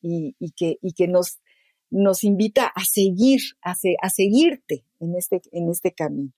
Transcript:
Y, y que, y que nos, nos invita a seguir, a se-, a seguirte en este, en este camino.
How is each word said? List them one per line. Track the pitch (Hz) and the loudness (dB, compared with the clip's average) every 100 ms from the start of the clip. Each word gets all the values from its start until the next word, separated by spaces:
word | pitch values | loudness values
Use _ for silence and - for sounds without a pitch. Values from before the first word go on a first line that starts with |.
Y, | 170 170 151 - | -4 -6 -6 -8
y | 165 | -12
que, | - 175 156 | -4 -4 -4
y | 185 | -8
que | 165 175 | -2 0
nos, | 180 175 - _ _ _ _ _ | 2 0 -8 _ _ _ _ _
nos | 190 196 185 | 0 2 2
invita | 208 196 214 269 240 | 2 2 2 2 0
a | - | -2
seguir, | 190 - 196 180 247 269 - - | -4 2 2 4 4 4 0 -10
a | 175 | -10
se-, | 180 190 175 | -4 -2 -2
a | 185 | -2
seguirte | - 196 226 330 277 _ 143 _ _ | 0 2 4 4 2 _ -10 _ _
en | 165 | -6
este, | 180 - 185 _ | -6 -4 -4 _
en | 175 170 | -6 -4
este | 170 185 | -2 -4
camino. | - 156 143 139 | -4 -6 -6 -8